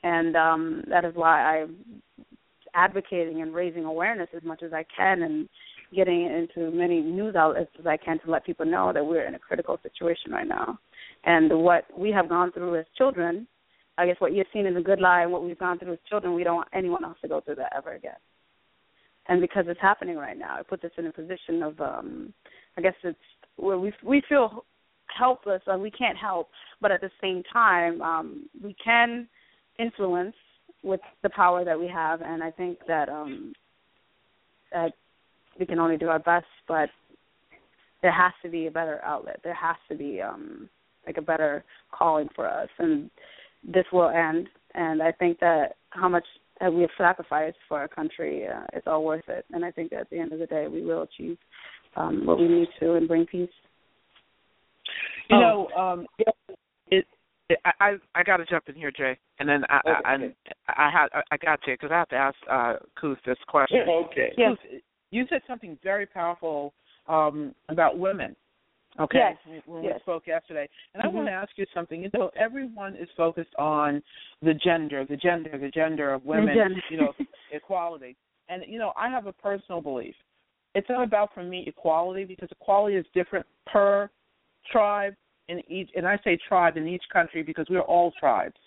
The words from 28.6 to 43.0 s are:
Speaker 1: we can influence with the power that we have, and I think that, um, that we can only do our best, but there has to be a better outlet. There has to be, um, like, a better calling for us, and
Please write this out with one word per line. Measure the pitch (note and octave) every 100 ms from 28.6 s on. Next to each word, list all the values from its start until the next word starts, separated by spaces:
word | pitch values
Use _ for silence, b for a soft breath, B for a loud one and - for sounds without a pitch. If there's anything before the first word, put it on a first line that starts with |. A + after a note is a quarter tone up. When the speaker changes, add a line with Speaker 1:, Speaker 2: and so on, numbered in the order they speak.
Speaker 1:
we | G3+ G3
can | A3+ A#3 A#3 A#3 A#3 b b b _ -
influence | A#3 - G3 F3 F#3 - _ _ _ _
with | - F#3 - _
the | G3
power | - F3+ F3+
that | F3 D#3+
we | F3
have, | F3 D#3+ E3
and | E3 E3
I | D#3+
think | D#3+ F3+ F3 -
that, | D#3+ C#3+
um, | D3+ D3+ C3+ G#2 - _ _ _ _ _ _ _ _ _ _ _
that | E3+ E3 - _ _ _ _ _ -
we | F#3
can | E3+
only | E3 D#3+
do | E3
our | D#3+
best, | E3 F3 E3+ _ -
but | E3 D3+ _ _ _ _ _ _ _ _ _ _ _
there | F#3
has | E3 F3+ -
to | F3
be | E3 D#3+
a |
better | D#3+ E3 D3
outlet. | - D3+ - -
There | E3
has | E3+ E3 E3 _
to | D#3
be, | C#3+ G2
um, | G2 - D#2+ - - _ _ _ -
like, | E3
a |
better | D#3 D#3+ D#3 D3 - b _
calling | - E3+ D#3 D3 -
for | -
us, | - - -
and | E3+ D3+